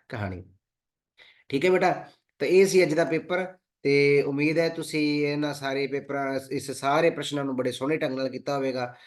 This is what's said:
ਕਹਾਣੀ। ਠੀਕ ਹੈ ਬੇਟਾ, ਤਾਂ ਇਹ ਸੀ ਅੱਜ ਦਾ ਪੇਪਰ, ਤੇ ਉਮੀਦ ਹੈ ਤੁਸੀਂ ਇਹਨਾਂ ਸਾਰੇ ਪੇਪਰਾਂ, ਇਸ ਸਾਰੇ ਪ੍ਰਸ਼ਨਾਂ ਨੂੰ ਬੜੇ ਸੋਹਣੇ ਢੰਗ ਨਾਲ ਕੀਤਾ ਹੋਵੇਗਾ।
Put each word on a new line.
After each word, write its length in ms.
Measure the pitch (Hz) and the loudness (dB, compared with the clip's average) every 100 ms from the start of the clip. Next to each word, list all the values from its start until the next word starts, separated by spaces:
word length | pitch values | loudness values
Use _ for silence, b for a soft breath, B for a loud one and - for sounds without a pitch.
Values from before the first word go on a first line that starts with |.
| - | -12
ਕਹਾਣੀ। 360 | 117 101 92 92 _ _ _ _ _ _ b b b - | -8 -6 -8 -14 _ _ _ _ _ _ b b b -6
ਠੀਕ 160 | 135 | 0
ਹੈ 60 | 180 | 2
ਬੇਟਾ, 380 | 185 185 - B B _ - | 4 2 0 B B _ -6
ਤਾਂ 100 | 139 | 2
ਇਹ 180 | 180 196 | 4 6
ਸੀ 160 | 180 | 6
ਅੱਜ 120 | 170 | 4
ਦਾ 100 | 156 | 2
ਪੇਪਰ, 520 | 165 160 - 180 185 - _ _ | 0 -2 -2 -4 -4 -10 _ _
ਤੇ 400 | 143 143 143 143 | 0 4 4 4
ਉਮੀਦ 360 | 143 139 151 160 | 2 0 0 2
ਹੈ 100 | 165 | 0
ਤੁਸੀਂ 580 | 160 151 156 151 147 147 | -2 -6 -2 0 0 0
ਇਹਨਾਂ 280 | 147 147 | -2 -4
ਸਾਰੇ 320 | 147 139 135 139 | -4 -4 -4 -4
ਪੇਪਰਾਂ, 540 | 139 139 139 135 135 131 | -4 -6 -4 -4 -4 -6
ਇਸ 200 | 143 135 | -6 -6
ਸਾਰੇ 400 | 127 135 147 165 | -4 0 4 4
ਪ੍ਰਸ਼ਨਾਂ 340 | 147 143 143 | 2 -4 -4
ਨੂੰ 120 | 139 127 | -2 -2
ਬੜੇ 160 | 131 | -4
ਸੋਹਣੇ 240 | 120 135 156 | -2 -2 -2
ਢੰਗ 200 | 151 131 | -2 -4
ਨਾਲ 120 | 135 | -6
ਕੀਤਾ 280 | 127 139 139 | -6 -6 -2
ਹੋਵੇਗਾ। 380 | 135 127 123 B | -2 -4 -6 B